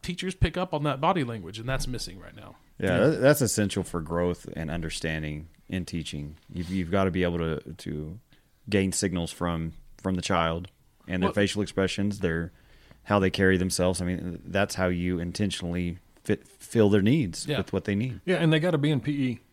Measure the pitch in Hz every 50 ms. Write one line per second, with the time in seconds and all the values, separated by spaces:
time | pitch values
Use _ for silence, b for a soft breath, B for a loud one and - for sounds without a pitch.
0 | - - 175 - 180 185 - - - 165 - 180 180 175 156 147 147 147 127 131
1 | 151 175 196 170 131 120 117 107 82 82 107 113 113 127 131 131 131 127 123 -
2 | - - - - - - - 107 - - - - _ _ _ - 95 95 90 90
3 | 113 156 151 92 123 139 147 - 127 104 - 110 104 95 - 98 87 - - 85
4 | 78 80 85 85 87 87 85 - - - - 78 80 73 82 85 80 78 - -
5 | - 80 80 80 78 76 76 76 80 - - _ _ - 92 92 85 - - 82
6 | 78 - - 73 73 73 78 - _ - - 87 85 85 95 95 87 82 98 98
7 | 95 95 82 92 87 87 85 85 82 80 78 - - - 80 - - - 80 76
8 | 76 78 92 117 - b b b b b b b _ 104 104 98 95 95 - -
9 | 104 92 90 87 85 - - - 90 85 85 82 82 82 - - - - - -
10 | - 95 92 90 - - 95 85 82 82 85 85 87 - - _ _ _ _ _
11 | _ - 92 90 92 92 - 104 101 92 - 104 101 - - 98 95 90 - -
12 | 101 104 101 101 98 87 80 85 82 85 b b b b b b b b b b
13 | b - 104 101 95 95 - - 95 92 95 87 92 92 - - 90 92 90 87
14 | 87 87 90 80 80 90 85 - - 87 87 98 101 - - 95 92 90 90 87
15 | 87 90 90 85 87 87 80 - 104 95 - - 87 87 87 90 90 85 85 90
16 | - _ _ _ _ - 101 - - - - _ - - - 117 104 101 104 104
17 | 95 110 139 165 120 85 80 - - 143 143 113 - - - 95 - 107 101 101
18 | 120 127 110 - - 180 185 - 165 160 156 156 160 180 165 - 143 156 151 123
19 | - 151 147 143 131 123 113 - - _